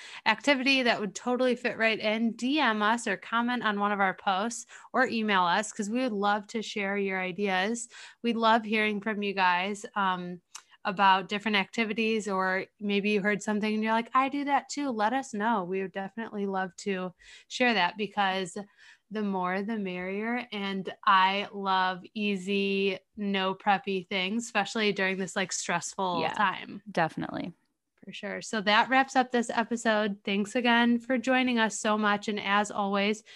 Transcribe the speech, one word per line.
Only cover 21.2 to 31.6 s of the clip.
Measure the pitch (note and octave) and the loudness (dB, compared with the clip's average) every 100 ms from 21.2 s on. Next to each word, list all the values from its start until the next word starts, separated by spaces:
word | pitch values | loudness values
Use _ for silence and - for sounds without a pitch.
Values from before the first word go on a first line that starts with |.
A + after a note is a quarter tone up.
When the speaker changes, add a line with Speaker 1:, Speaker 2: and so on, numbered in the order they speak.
| F#3+ G3 G3+ | 6 2 -4
Speaker 1:
love | G3+ G3 F#3+ F#3 F#3 - | -4 0 2 2 -2 -8
easy, | A3 G#3 G3 F3+ G3+ G3 G3 G3 F#3 _ - | -4 0 0 0 0 0 0 0 -2 _ -8
no | G3+ G3 F#3+ | -2 0 0
preppy | F#3+ - G3 G3 F#3+ F3 | 0 2 2 0 -4 -2
things, | G3 F#3 A3 | -2 -2 -4
especially | A#3 G#3+ G3 A#3 G#3 | -2 0 0 2 0
during | G3+ F#3+ F#3+ | 2 0 0
this, | F#3+ - | -4 -2
like, | F#3 | -4
stressful | - - F3 - - F#3+ F3 | -4 -2 -2 -4 -4 -2 0
Speaker 2:
Yeah, | - | -2
Speaker 1:
time. | - G3 F3 - G3+ - | 0 0 0 -8 -14 -6
Speaker 2:
definitely. | F#3+ D#3+ - - - - E3+ _ _ _ _ | -2 0 -2 -6 -6 -8 -12 _ _ _ _
Speaker 1:
For | - | -18
sure. | - G3+ F#3+ | -14 -10 -10
So | F3 A3+ | -6 -2
that | G3+ G#3 A#3 | 4 4 6
wraps | C4 C4 | 4 4
up | C4 B3+ | 2 2
this | A#3+ A#3 | 0 0
episode. | - A3+ A#3 A#3 G#3+ G#3+ G3+ | -2 -2 -2 0 0 0 -4
Thanks | - G3+ G#3 B3+ | -4 -2 -2 0
again | A#3+ A#3 A#3+ A#3+ | 2 4 4 2
for | A#3 C4 | 0 -2
joining | B3+ B3+ B3+ | 2 2 2
us | A#3+ | 2